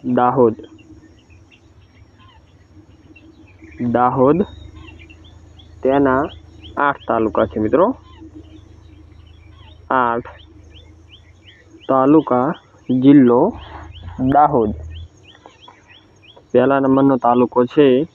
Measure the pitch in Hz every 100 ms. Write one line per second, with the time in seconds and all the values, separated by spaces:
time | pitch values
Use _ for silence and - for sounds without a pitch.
0 | 131 123 123 131 117 107 - - - -
1 | - _ _ - _ _ _ - _ _
2 | - _ 1077 988 _ _ _ - - -
3 | - - - - - - - - 123 120
4 | 123 131 131 165 - - - - - -
5 | - - - - - - - - 131 139
6 | 139 131 156 - - - - - 143 139
7 | - 117 110 104 110 110 107 135 202 262
8 | - - - - - - - - - 302
9 | - - - - - - - - - 131
10 | 120 117 - - - - - - - -
11 | - - - - - - _ - - 131
12 | 131 156 143 123 135 175 _ _ - 127
13 | 135 143 123 120 170 - - - - -
14 | - - 131 139 151 147 107 - - -
15 | - _ - - - _ - _ _ -
16 | _ _ - - _ 123 127 139 135 135
17 | 139 131 120 123 123 123 123 156 143 127
18 | 165